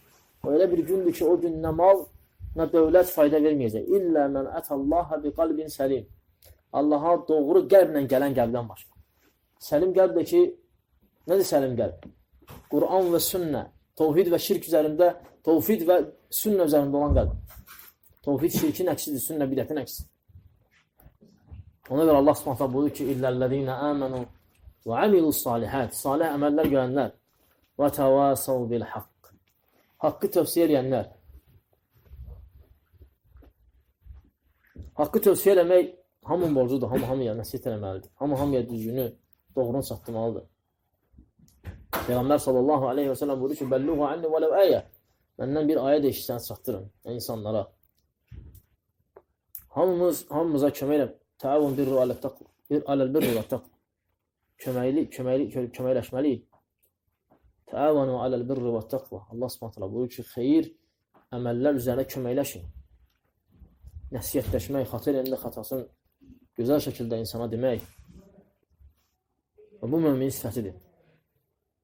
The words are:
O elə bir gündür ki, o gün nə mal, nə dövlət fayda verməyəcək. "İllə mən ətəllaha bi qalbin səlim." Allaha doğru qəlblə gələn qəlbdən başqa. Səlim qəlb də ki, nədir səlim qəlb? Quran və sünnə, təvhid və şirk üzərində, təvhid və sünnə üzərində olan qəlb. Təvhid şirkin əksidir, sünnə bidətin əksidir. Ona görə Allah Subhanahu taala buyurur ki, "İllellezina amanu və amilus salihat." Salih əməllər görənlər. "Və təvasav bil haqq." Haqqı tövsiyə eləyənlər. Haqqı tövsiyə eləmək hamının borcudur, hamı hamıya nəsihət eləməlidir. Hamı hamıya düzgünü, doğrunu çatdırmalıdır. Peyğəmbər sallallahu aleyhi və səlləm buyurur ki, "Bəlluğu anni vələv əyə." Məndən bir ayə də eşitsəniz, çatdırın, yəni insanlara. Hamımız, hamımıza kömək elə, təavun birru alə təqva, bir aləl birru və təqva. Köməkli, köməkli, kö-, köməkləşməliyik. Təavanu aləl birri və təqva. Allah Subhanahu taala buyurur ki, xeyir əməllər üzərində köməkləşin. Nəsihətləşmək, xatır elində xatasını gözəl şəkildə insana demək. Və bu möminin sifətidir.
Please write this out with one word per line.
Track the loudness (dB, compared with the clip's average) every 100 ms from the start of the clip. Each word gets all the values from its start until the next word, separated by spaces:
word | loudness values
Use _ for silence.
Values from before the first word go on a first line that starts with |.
| _ _ _ _
O | 0
elə | 4 4
bir | 2
gündür | 0 0 0
ki, | 2
o | 2 2
gün | 0 -4
nə | -4 4
mal, | 6 6 2 -14 _ _ -12 -4
nə | 2
dövlət | 4 6 6 4 4
fayda | 4 4
verməyəcək. | 2 2 0 -4 0 0
"İllə | 2 2 2
mən | 0 -4 -8
ətəllaha | -6 -4 0 0 0 -4
bi | -4 -2
qalbin | -2 -2 -6 -4
səlim." | -2 -2 -6 -18 _ _ -20 -20 _
Allaha | -2 0 2 2 0 2
doğru | 0 4 4 6
qəlblə | 6 6 2 0
gələn | 0 0 0
qəlbdən | 0 -2 -6
başqa. | -12 -20 _ _ _ _ _ _ _ -2
Səlim | 0 2
qəlb | 4 4 2
də |
ki, | 2 4 4 2 _ _ _ _ _ _ 0
nədir | 0 2
səlim | 2 0 0
qəlb? | -2 -4 -16 -20 _ _ -20 -20 -4
Quran | 0 2 2 2
və | 2 0
sünnə, | -2 -2 -4 -6 -14 _ 0
təvhid | 2 4 2
və | 0 0
şirk | -2 2
üzərində, | 2 2 4 4 2 -8 -6
təvhid | 2 2 4 2 4
və | 2 2 -6 _ -4
sünnə | 0 2 4
üzərində | 4 2 0
olan | 2 2
qəlb. | 0 -4 -12 -20 -20 -20 -20 _ _ _
Təvhid | -4 -2 0 0
şirkin | -2 0 -2
əksidir, | -2 -4 -6 -6
sünnə | -4 -2
bidətin | -2 -4 -6
əksidir. | -8 -12 -16 _ _ -20 -20 _ _ _ _ _ -20 _ -20 _ _ -20 -20 _ -4
Ona | 2
görə | 6 6
Allah | 6
Subhanahu | 4 -2 -2
taala | -2
buyurur | 0 -2
ki, | -2
"İllellezina | -4 -2 -2 0 0 -2 -2 -4 -2
amanu | -2 -4 -6 -8 -14 _ _ -20 -14 -6
və | 0
amilus | 4 6 4 2
salihat." | -2 -2 -2 -2 -4
Salih | -4 -2 0 0
əməllər | 0 0 2 2
görənlər. | 2 2 0 -2 -4 _ _ _ _ _ -2
"Və | -2
təvasav | 2 4 6 4 2 0 -2 0
bil | -4
haqq." | -4 -10 -14 _ _ _ _ _ _ _ _ _
Haqqı | -4 -2 0
tövsiyə | 0 2 2 4
eləyənlər. | 2 2 -2 -4 -12 -20 -20 _ _ _ _ _ _ _ -20 -18 -18 -20 -20 _ _ _ _ -20 _ _ -20 -20 _ _ _ _ _ -20 -20 _ _ _ _ _ -18 -12 -4
Haqqı | -2 2 4
tövsiyə | 4 6
eləmək | 4 6 4 4 -4 _ _
hamının | -4 -2 0 2
borcudur, | 2 0 -2
hamı | -2 -2
hamıya | -2 -4 -6
nəsihət | -8 -8 -8
eləməlidir. | -6 -8 -10 -14
Hamı | _ -4 -2
hamıya | 0 -2 -2
düzgünü, | -6 -6 -4 -6 -8 _ _ _ -4
doğrunu | -2 -2
çatdırmalıdır. | -6 -10 -8 -6 -4 -6 -12 _ _ _ _ _ _ -20 _ _ _ _ -18 -18 -10 -8 -2
Peyğəmbər | -2 2 2
sallallahu | 2 2 2 2 0
aleyhi | 0 -2
və | -2
səlləm | -4 -2
buyurur | -4 -4
ki, |
"Bəlluğu | -2 -2 0 -2 -2
anni | -2 -2
vələv | 0 2 4
əyə." | 4 4 -2 _ _ _ _ -10
Məndən | -4 -2 0
bir | 0
ayə | 2 2
də | 2
eşitsəniz, | -2 -6 -8 -8
çatdırın, | -10 -8 -8 -10 -18
yəni | -12
insanlara. | -10 -10 -8 -4 -4 -6 _ _ _ _ _ _ -20 -20 -20 _ _ _ _ _ -20 _ _ _ -20 -12
Hamımız, | -2 0 2 0 -2 -4
hamımıza | -4 -2 0 0
kömək | 0 -2 0
elə, | -2 -6 _ _
təavun | -2 0 0 0
birru | 0 0
alə | 0 -2
təqva, | -8 -12 -20 _ _
bir | -4
aləl | -2 0 0
birru | 0 0 0
və | -4
təqva. | -8 -8 _ _ _ _ _ _ _ _ _
Köməkli, | -6 -4 -2 -2 -4
köməkli, | -6 -2 -2 -2
kö-, | -4 -8
köməkləşməliyik. | -6 -2 -2 -2 -2 -2 -2 -6 _ _ _ _ _ _ _ _ _ _ _ _
Təavanu | 0 2 2 0 -2
aləl | -4 -4 -4
birri | -4 -2
və | -4 -4
təqva. | -8 -8 -16 -14
Allah | -10 -10
Subhanahu | -10 -16 -12
taala | -8
buyurur | -6 -6
ki, | -8 -12
xeyir | -6 0 2 0 -8 _ _ _ _ _ -8
əməllər | -4 -2 0 0
üzərində | -2 -2 -4
köməkləşin. | -6 -4 -4 -4 -8 -16 -18 -20 _ _ _ _ _ _ _ -20 _ -20 -20 -12
Nəsihətləşmək, | -10 -6 -4 -4 -4 -4 -6 -6
xatır | -6 -4 -4
elində | -4 -6
xatasını | -8 -12 -10 -10 -10 _ _ _ -20 -20 _ -6
gözəl | 0 0 -2
şəkildə | -8 -8 -6
insana | -6 -8 -6
demək. | -4 -2 -4 -8 -20 -20 -20 -20 -20 _ _ _ _ -20 _ _ _ _ _ _ _ -20 -14
Və | -4
bu | 0
möminin | 2 0 -2
sifətidir. | -6 -8 -6 -8 -12 _ _ _ _ _ _ _ _ _ _